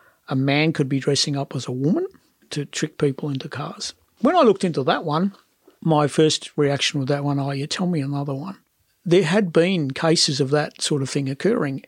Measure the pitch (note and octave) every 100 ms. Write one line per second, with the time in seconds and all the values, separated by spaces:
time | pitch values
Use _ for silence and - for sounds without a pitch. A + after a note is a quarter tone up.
0 | _ _ - C3+ C#3 C#3+ D#3+ D#3 C3+ C#3
1 | C#3 C#3+ - C#3 C#3 C3+ C3 B2+ C#3 C#4
2 | F#4+ - _ _ _ - C#3 - D3+ -
3 | C#3+ C3 D3+ C3+ D3 - D3 - - -
4 | _ _ B3 F4 B3+ F#3+ F#3 D3+ C3 C#4
5 | E3 D3+ G3 - _ _ _ _ E3 D3+
6 | D3 - D#3 - - - C#3+ C#3 - D3
7 | C3 C#3+ C#3+ C#3 C#3 C#3 D3 - F3+ E3+
8 | C3+ C#3+ C#3+ C3+ F#3 - _ _ _ _
9 | - F3 D#3+ G3 F#3 D#3+ F3 F#3+ C#3 C3
10 | E3 E3+ - C#3 C3+ D3 D3+ - - D3+
11 | C3+ D3 C3+ C#3 F#3 A#3+ C#3+ C3+